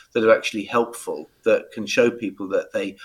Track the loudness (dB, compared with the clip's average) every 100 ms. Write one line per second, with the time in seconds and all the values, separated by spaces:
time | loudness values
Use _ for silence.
0 | -6 2 4 4 2 -6 -2 -2 -2 -6
1 | -8 -8 -10 _ 0 0 0 -10 -2 2
2 | 2 0 -6 -8 -4 -4 -2 -6 -6 -10